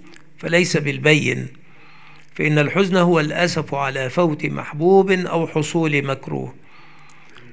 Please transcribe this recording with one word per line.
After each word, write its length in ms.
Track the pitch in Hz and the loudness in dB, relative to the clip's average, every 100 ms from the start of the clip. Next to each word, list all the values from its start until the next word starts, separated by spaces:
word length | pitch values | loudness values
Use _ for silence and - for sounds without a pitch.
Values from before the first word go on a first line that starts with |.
| - - - - | -16 -20 -20 -14
فليس 380 | 160 170 180 156 | 0 0 2 0
بالبين، 720 | 143 135 147 151 127 127 127 - - - - - - - - | -2 0 2 2 2 -4 -6 -14 -20 -20 -20 -20 -20 -20 -14
فإن 240 | - 151 151 | -4 0 2
الحزن 380 | 143 151 196 185 | 2 0 2 2
هو 240 | 175 165 | 4 2
الأسف 540 | 151 160 175 160 139 | 0 -2 -2 -2 -6
على 360 | 139 139 135 127 | -6 -4 -4 -4
فوت 360 | 175 170 151 147 | 0 0 0 -6
محبوب 640 | 139 127 147 175 196 190 | -6 -8 -2 4 6 6
أو 360 | 185 175 165 160 | 0 -2 -4 -2
حصول 580 | 160 147 170 160 143 | -2 -2 -2 0 0
مكروه، 500 | 139 131 - 143 64 - - - - - - - - - - | -2 -6 -8 -8 -8 -14 -20 -20 -20 -20 -20 -20 -20 -20 -14